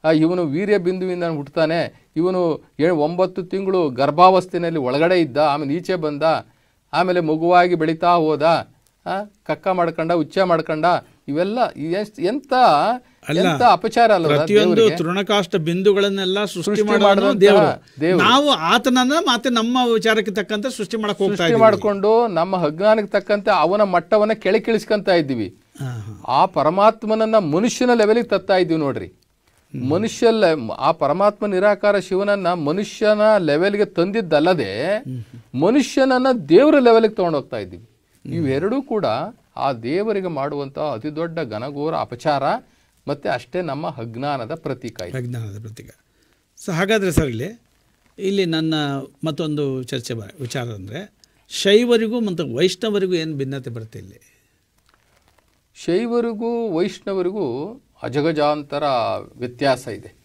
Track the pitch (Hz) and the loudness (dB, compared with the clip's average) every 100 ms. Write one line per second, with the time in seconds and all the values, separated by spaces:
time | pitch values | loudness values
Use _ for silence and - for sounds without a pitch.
0 | 160 156 160 180 165 143 202 208 175 185 | 2 2 2 0 -2 -4 0 0 0 -4
1 | 185 180 170 160 139 - 156 165 135 - | -6 -4 -4 -6 -6 -2 -2 -2 -4 -8
2 | _ - 180 185 170 143 - - 156 170 | _ -4 -2 0 -2 -2 -8 -2 0 2
3 | 151 175 185 185 175 190 196 190 160 120 | 0 0 -2 -2 -6 -6 -2 0 0 0
4 | 139 147 185 190 180 - 170 165 127 139 | -2 6 6 6 0 -4 -4 -2 -2 0
5 | 165 185 156 123 151 143 143 160 175 185 | 2 2 0 0 0 0 -4 -6 -4 -4
6 | 156 147 160 143 - _ _ _ _ 147 | -4 -2 0 -2 -6 _ _ _ _ -2
7 | 185 180 165 156 170 175 180 175 156 160 | 0 0 0 0 4 4 4 2 -2 0
8 | 175 175 156 147 156 160 - _ _ _ | 2 2 2 2 2 0 -2 _ _ _
9 | - 185 208 _ - 156 196 185 170 165 | -8 -8 -8 _ -8 -6 -2 0 0 -2
10 | 160 170 151 - 185 165 160 156 170 165 | -2 -2 -2 -2 2 0 0 -2 0 0
11 | - _ - 143 190 233 214 - 151 180 | -4 _ -8 -4 -2 0 -2 -4 -6 -4
12 | 214 - 175 269 - 254 202 147 185 247 | -6 -4 -4 -4 -2 4 6 6 2 -2
13 | _ _ - 156 180 147 240 175 220 - | _ _ -4 0 0 4 4 4 2 2
14 | 226 202 160 147 160 208 208 208 220 170 | 4 4 4 2 4 4 4 4 4 2
15 | 165 185 196 208 175 190 160 175 196 202 | -2 -2 0 0 0 -2 -2 2 2 4
16 | 202 196 185 196 208 180 170 208 208 214 | 2 0 -2 -2 -4 -4 -2 0 2 4
17 | 208 202 - 240 196 202 196 131 _ - | 6 6 4 4 6 6 4 0 _ -4
18 | 160 185 185 254 294 214 160 226 262 247 | 0 2 4 4 4 0 2 2 2 2
19 | 254 302 381 240 262 240 226 254 247 226 | 2 0 0 0 0 -2 0 0 0 2
20 | 226 220 214 202 190 208 226 247 208 226 | 2 0 0 -4 -4 -6 -6 -6 -8 -4
21 | 214 202 196 202 170 233 220 202 214 202 | -4 -2 -2 0 2 6 6 4 0 0
22 | 202 226 240 165 175 185 160 156 208 220 | 2 2 2 0 0 0 -2 0 2 2
23 | 202 202 196 208 208 185 156 202 202 175 | 2 -4 0 -2 2 2 2 2 2 2
24 | 165 214 208 220 190 220 214 226 214 214 | 2 2 2 0 2 0 2 -2 0 -2
25 | 190 175 147 123 98 - _ - 135 117 | 2 2 2 -4 -4 -8 _ -10 -8 -8
26 | 104 104 - 131 190 160 139 185 208 214 | -12 -14 -2 0 2 2 0 4 2 2
27 | 214 220 220 220 170 156 233 - 247 240 | -4 -2 2 2 2 0 0 0 0 2
28 | 214 226 233 196 - 190 175 160 143 110 | 4 2 0 -4 0 0 2 0 -2 -4
29 | 87 _ _ _ _ _ _ 139 127 160 | -10 _ _ _ _ _ _ -8 -2 0
30 | 220 - 233 226 190 156 110 - 139 165 | -2 2 2 4 2 2 -4 -2 -2 0
31 | 139 156 202 208 208 185 202 202 208 202 | 0 2 0 0 -4 0 2 2 0 0
32 | 185 185 202 202 180 180 143 180 202 - | 0 -2 0 0 0 -2 -2 -2 -6 -2
33 | 214 214 214 214 160 147 190 208 202 - | 0 4 4 4 2 0 0 0 -2 0
34 | 175 208 180 151 160 180 104 101 156 214 | -2 -2 0 2 2 0 -2 -4 -4 -4
35 | 135 127 107 120 - 123 170 269 254 - | -6 -10 -12 -18 -12 -2 2 2 0 0
36 | 262 254 262 254 143 170 294 294 247 226 | 2 2 2 -2 4 6 6 6 6 6
37 | 226 220 175 151 - 117 95 90 110 _ | 4 0 -2 -2 -4 -8 -8 -14 -20 _
38 | _ _ - 165 147 135 185 262 269 220 | _ _ -10 -4 -2 -2 -2 -4 -4 -2
39 | 139 113 175 247 _ - 131 123 117 165 | -2 -2 -6 -12 _ -6 -4 -4 -4 -4
40 | 220 202 185 151 139 147 139 139 151 117 | -2 -4 -4 -6 -6 -6 -10 -6 -6 -6
41 | 147 151 170 165 139 107 127 143 147 160 | -8 -6 -8 -6 -8 -8 -10 -6 -4 -4
42 | 117 120 160 139 139 226 _ _ _ _ | -6 -6 -2 -2 -2 -4 _ _ _ _
43 | - 143 - 123 - 180 175 139 170 123 | -8 -6 -4 -6 -6 -8 -6 -6 -8 -10
44 | 117 113 143 139 113 165 151 127 120 - | -12 -8 -6 -6 -8 -10 -8 -8 -10 -12
45 | 87 131 123 123 110 101 110 110 113 _ | -10 -8 -8 -8 -10 -12 -16 -18 -20 _
46 | _ _ _ _ _ _ - 165 190 220 | _ _ _ _ _ _ -6 -2 0 0
47 | 190 143 151 113 151 233 _ _ _ _ | 2 0 0 -4 -8 -12 _ _ _ _
48 | _ - 190 196 180 160 160 156 147 139 | _ -8 -4 0 0 0 -2 -2 -2 -6
49 | 131 _ 160 147 160 147 143 131 127 131 | -8 _ -8 -4 -4 -4 -4 -6 -8 -10
50 | 120 117 101 - 123 139 120 104 95 135 | -8 -10 -10 -12 -10 -8 -8 -10 -12 -14
51 | 202 _ _ _ _ - 196 208 240 233 | -16 _ _ _ _ -4 4 4 4 2
52 | 220 240 214 170 147 120 180 185 226 202 | 0 -2 -4 -4 -4 0 0 0 -4 -2
53 | 185 180 160 147 135 139 123 117 110 - | 0 -2 -4 -6 -6 -8 -10 -14 -14 -16
54 | 95 - _ _ _ _ _ _ _ _ | -20 -20 _ _ _ _ _ _ _ _
55 | _ _ _ _ _ _ _ - - 180 | _ _ _ _ _ _ _ -12 -2 -2
56 | 233 240 233 214 226 233 226 160 190 - | 0 -2 -2 -4 -4 -4 -2 -2 -2 -4
57 | - 190 175 208 156 120 170 254 _ _ | -6 -4 -4 -4 -6 -6 -10 -14 _ _
58 | - 131 151 156 147 151 143 143 143 127 | -6 -2 -2 0 0 -2 -6 -4 -2 0
59 | 107 101 101 - 120 123 143 - - 104 | -2 -4 -8 -12 -12 -4 0 0 -4 -14
60 | - _ | -14 _